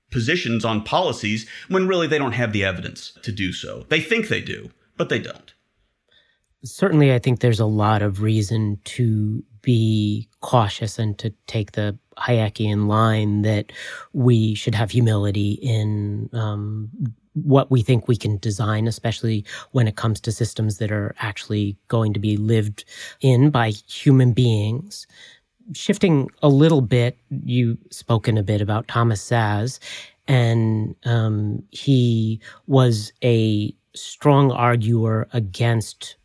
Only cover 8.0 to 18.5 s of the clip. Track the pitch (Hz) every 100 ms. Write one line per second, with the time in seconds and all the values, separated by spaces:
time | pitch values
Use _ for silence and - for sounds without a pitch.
8 | 104 95 110 110 101 110 107 104 - -
9 | 120 107 107 110 - - - 117 110 110
10 | 104 107 - - - 123 101 - 107 -
11 | 107 101 110 - - 113 101 - 104 104
12 | _ - - 117 107 - 107 104 104 107
13 | 113 110 104 104 107 104 - - - -
14 | - 143 123 113 110 107 - 104 107 98
15 | 117 104 104 104 101 104 131 113 107 107
16 | 101 107 113 117 110 104 104 107 107 214
17 | 123 - _ 151 147 135 131 131 110 117
18 | - 113 107 101 113